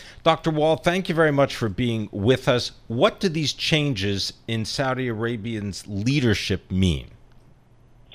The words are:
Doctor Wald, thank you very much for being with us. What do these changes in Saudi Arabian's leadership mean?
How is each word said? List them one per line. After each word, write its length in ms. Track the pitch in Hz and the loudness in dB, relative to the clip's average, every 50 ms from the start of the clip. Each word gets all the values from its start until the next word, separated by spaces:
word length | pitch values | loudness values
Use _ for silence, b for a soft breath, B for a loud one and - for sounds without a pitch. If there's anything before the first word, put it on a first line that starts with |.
| B B B B B | B B B B B
Doctor 280 | 165 160 - - 165 | 0 0 2 0 -2
Wald, 320 | 156 151 147 160 156 - - | 0 2 2 2 2 2 2
thank 240 | 175 175 190 180 | 0 0 0 -2
you 80 | - 165 | -2 2
very 160 | 160 160 151 | 2 2 4
much 240 | 143 139 139 131 - | 4 2 2 2 0
for 140 | - 120 107 | -2 -4 -2
being 400 | 92 - 123 120 117 110 104 - | -2 -2 -2 0 0 -2 -4 -6
with 380 | - 101 98 123 131 123 - 147 | -4 0 2 2 2 4 2 2
us. 240 | 123 120 - - - - - - | 2 2 0 -4 -10 -14 -10 -6
What 320 | 113 123 180 220 - - | 0 2 2 2 2 0
do 80 | 202 185 | -2 -2
these 240 | 151 165 147 127 - | -2 -2 -2 -4 -4
changes 800 | - - - 165 156 147 143 127 95 98 104 98 95 - - - - - | -4 0 0 2 2 2 0 -2 -2 -2 -2 -2 -2 -4 -6 -10 -12 -8
in 200 | - 117 110 107 | -6 -4 -4 -4
Saudi 420 | - - - 135 131 127 127 131 | -4 -4 -4 -2 -2 -2 -2 -4
Arabian's 800 | 120 110 104 117 117 123 107 98 120 113 107 101 101 92 - - | -4 -4 -4 -4 -4 -4 -6 -6 -6 -6 -6 -6 -6 -8 -10 -10
leadership 840 | - 104 95 107 127 143 151 123 117 98 - - - 95 - - - | -8 -6 -2 0 2 2 4 4 4 4 2 0 -2 -2 -4 -2 -2
mean? 420 | 180 185 95 90 76 65 60 - - - - _ - - _ - - _ _ _ _ _ _ _ - - - B | 2 2 4 4 2 0 -4 -12 -18 -20 -20 _ -20 -20 _ -20 -20 _ _ _ _ _ _ _ -20 -20 -20 B